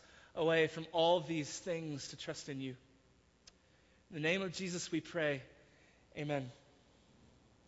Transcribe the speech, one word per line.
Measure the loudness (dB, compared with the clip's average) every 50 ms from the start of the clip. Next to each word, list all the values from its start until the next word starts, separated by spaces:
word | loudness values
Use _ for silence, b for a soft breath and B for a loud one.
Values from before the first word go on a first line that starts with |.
| B B B B B B B
away | 0 4 4 6 6 6 4
from | 2 -2 -8 -2
all | 2 4 6 6 6 6
these | 4 0 -2 -2 -2 -4
things | -6 -8 -4 -4 -4 -4 -4 -4 -6 -6 -8 -10
to | -12 -10
trust | -8 -8 -8 -8 -8 -8
in | -6 -6
you. | -6 -6 -8 -10 -14 -20 -20 -20 _ _ _ _ _ _ _ _ _ -20 -20 b b b b b b b b b b b
In | -6 -2
the | 2 2
name | 2 2
of | 0 -2
Jesus | -4 -4 -4 -4 -4 -4 -4 -2
we | -2 -2
pray. | -2 -2 -2 0 0 2 0 -2 -4 -10 -20 -20 b b b b b b b b b b b -6
Amen. | -4 -2 -2 -2 -2 -4 -10 -16 -20 -20 -20 -20 -20 _ -20 _ -20 _ -20 -20 -20 -20 -20 -20 -20 -20 _ _ _